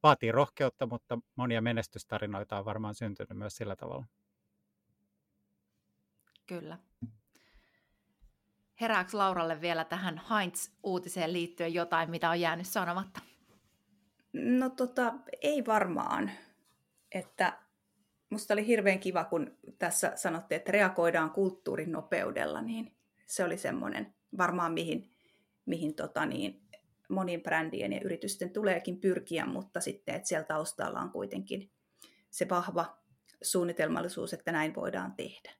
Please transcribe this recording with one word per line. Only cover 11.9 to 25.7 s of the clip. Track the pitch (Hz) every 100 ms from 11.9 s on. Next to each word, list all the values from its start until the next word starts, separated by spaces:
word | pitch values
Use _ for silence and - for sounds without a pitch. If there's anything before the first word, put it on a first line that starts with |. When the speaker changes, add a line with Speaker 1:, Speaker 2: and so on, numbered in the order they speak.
| 165 165
Speaker 2:
mitä | 165 170
on | 175
jäänyt | 170 165 185
sanomatta? | 220 175 180 190 - - _ _ _ _ _ _ _ _ _ _
Speaker 3:
No | - 240 254 262
tota, | 262 254 254 240 254 - -
ei | 294 294 226
varmaan. | 214 196 165 - - 202 - - _ _ _ _ _ _
Että | 190 - - 185 - _ _ _ _ _ _ _
musta | 208 -
oli | 208 214
hirveän | 233 196 190
kiva, | 185 175
kun | 160 170 - - - -
tässä | 175 - - -
sanottiin, | 190 165 - 160
että | -
reagoidaan | 202 190 190 170 165 156
kulttuurin | 175 190 185 - - 165
nopeudella, | 156 - - - - 76 76
niin | 226 226 233 _ _ _ -
se | -
oli | 180 170
semmonen | - - - - 208 _ _ -
varmaan | 175 180 170
mihin, | 165 165 - - _ _ _ _ _
mihin | -